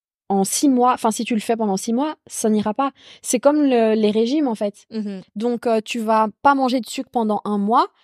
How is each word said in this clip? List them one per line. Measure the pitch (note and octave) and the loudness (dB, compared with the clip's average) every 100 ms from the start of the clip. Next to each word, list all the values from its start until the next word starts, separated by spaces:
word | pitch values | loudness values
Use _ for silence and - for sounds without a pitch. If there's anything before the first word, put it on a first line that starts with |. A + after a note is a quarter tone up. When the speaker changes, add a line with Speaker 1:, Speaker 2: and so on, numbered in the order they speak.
| _ _ - | _ _ -4
Speaker 1:
en | G3 | -2
six | F#3+ - D4 | 0 0 2
mois, | B3+ B3 | 4 2
enfin, | B3 A3+ | 2 0
si | A3 | -2
tu | A3+ | -2
le | A3+ | -2
fais | - A3+ | -2 -2
pendant | G#3+ F#3+ | 0 -2
six | - | -2
mois, | A#3 D4 - - | -2 -4 -6 -14
ça | - A3+ | -4 0
n'ira | G#3+ G3+ | 0 0
pas. | G#3 C#4 - - - | -2 -4 -6 -20 -14
C'est | - A#3+ | -4 0
comme | C#4 D4+ | 2 4
le, | C#4+ A#3+ A3 | 4 4 2
les | A3 G#3+ | 2 2
régimes, | G#3+ A#3 D4 C#4+ | 2 0 0 -2
en | |
fait. | A3 G#3 - _ | -2 -6 -8 _
Speaker 2:
Mhm. | A3 G#3 G3 - | -8 -8 -10 -12
Speaker 1:
Donc, | G#3 A#3 A#3 B3 | -6 -4 -2 0
euh, | A3 | -2
tu | G#3+ A#3+ | -2 -4
vas | A3 A3 A3 - | 0 2 0 0
pas | C#4+ | 2
manger | C#4 C4 B3+ | 2 2 -2
de | G#3+ | -4
sucre | - - | -10 -6
pendant | B3 A3 G#3 | -2 -2 -2
un | - G#3 | -2 -2
mois, | G3+ B3 F#4+ _ | 2 2 0 _